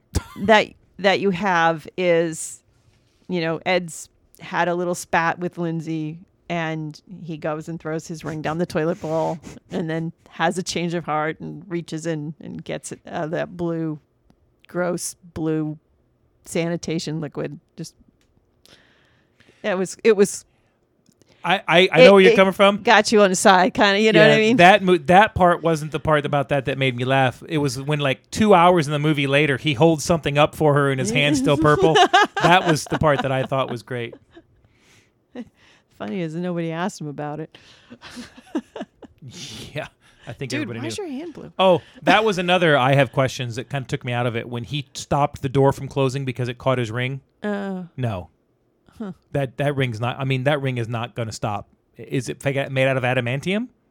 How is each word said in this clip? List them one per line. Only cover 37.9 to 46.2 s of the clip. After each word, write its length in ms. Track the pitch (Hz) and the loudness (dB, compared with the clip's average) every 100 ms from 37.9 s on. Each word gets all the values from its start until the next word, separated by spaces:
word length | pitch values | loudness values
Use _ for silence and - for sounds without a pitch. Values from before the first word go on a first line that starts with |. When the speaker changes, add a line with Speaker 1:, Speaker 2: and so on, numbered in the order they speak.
Speaker 1:
<laughs> 1300 | 240 - 240 226 - - 285 - - - _ - _ 131 180 - 110 - | -20 -20 -18 -18 -20 -10 -10 -10 -16 -16 _ -20 _ -20 -18 -16 -16 -14
Speaker 2:
Yeah, 140 | 147 - _ _ _ - | -12 -12 _ _ _ -18
I 60 | |
think 160 | 113 131 | -14 -8
Speaker 1:
Dude, 80 | 285 | -6
Speaker 2:
everybody 220 | 294 113 | -6 -8
Speaker 1:
why 20 | |
Speaker 2:
knew. 60 | - | -10
Speaker 1:
is 100 | - | -10
your 80 | 370 | -10
hand 260 | 262 339 | -10 -12
blue? 200 | - 151 - | -16 -16 0
Speaker 2:
Oh, 220 | 190 165 - - | 2 2 0 -10
that 200 | 165 196 | 2 2
was 120 | 220 180 | 2 -2
another 400 | 175 180 170 143 | 0 2 4 2
I 180 | 127 139 | 4 2
have 160 | 127 | 2
questions 440 | - 131 - 123 113 | 0 -2 -4 -10 -10
that 140 | 117 | -8
kinda 160 | 143 127 | -10 -8
took 160 | 147 | -8
me 80 | 127 | -6
out 140 | 120 123 | -4 -2
of 100 | 113 | -4
it 100 | 120 | -8
when 160 | 120 | -10
he 220 | 120 147 - | -8 -10 -10
stopped 480 | - - 147 147 - | -14 -6 -2 -2 -4
the 80 | 135 | -4
door 240 | 139 135 | 2 2
from 160 | - 135 | 2 -6
closing 360 | 143 135 135 | -2 -2 -2